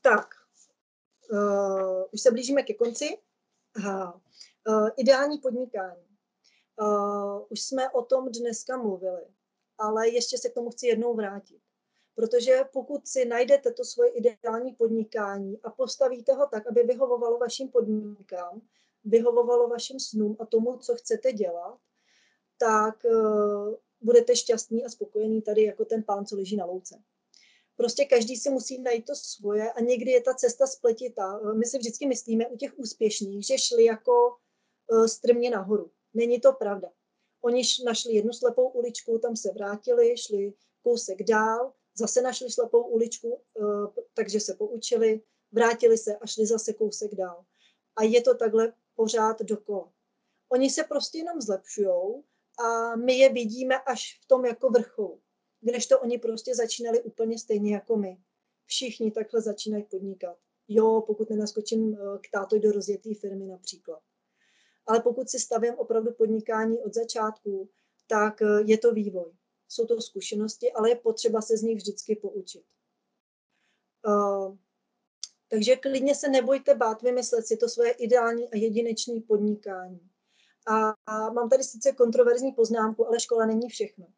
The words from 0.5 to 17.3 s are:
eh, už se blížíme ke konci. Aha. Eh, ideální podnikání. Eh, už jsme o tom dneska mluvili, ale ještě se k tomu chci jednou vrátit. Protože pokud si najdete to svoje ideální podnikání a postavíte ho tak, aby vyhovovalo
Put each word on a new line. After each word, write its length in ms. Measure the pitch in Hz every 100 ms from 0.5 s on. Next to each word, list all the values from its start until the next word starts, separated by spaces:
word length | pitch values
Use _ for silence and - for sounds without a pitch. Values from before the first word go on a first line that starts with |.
| _ _ _ _ _ _ _ -
eh, 720 | 208 208 202 196 190 190 185 190
už 100 | 214
se 100 | -
blížíme 320 | 226 247 277
ke 100 | 254
konci. 440 | 214 233 233 302 415 _ _ _ _ _
Aha. 460 | 220 196 196 185 180 _ _ - _ 220
Eh, 220 | 220 214 226
ideální 400 | 262 262 285 294
podnikání. 640 | 262 240 247 202 190 175 175 _ _ _ _ _ _ -
Eh, 640 | 208 208 202 202 202 202 -
už 120 | 208
jsme 280 | - 262 262
o 120 | 247
tom 280 | 240 262 254
dneska 460 | 233 240 220 - 254
mluvili, 480 | 220 185 185 180 160 _ _ _ _ -
ale 320 | 214 220 226
ještě 280 | 240 233 240
se 120 | 240
k 40 |
tomu 160 | 240 240
chci 180 | - 247
jednou 280 | 226 240
vrátit. 460 | 220 202 202 _ _ _ _ _ _ _
Protože 460 | - 226 240 240 254 269
pokud 340 | 269 233 285 -
si 180 | 262
najdete 460 | 240 233 254 277 254
to 140 | 240
svoje 240 | 240 - 240
ideální 640 | 240 226 214 233 226 254
podnikání 840 | 233 226 226 214 226 202 196 196 208
a 60 | 226
postavíte 640 | 220 254 - 269 247 226
ho 140 | 262 285
tak, 200 | 240 226
aby 160 | 220
vyhovovalo 540 | 226 247 262 240 233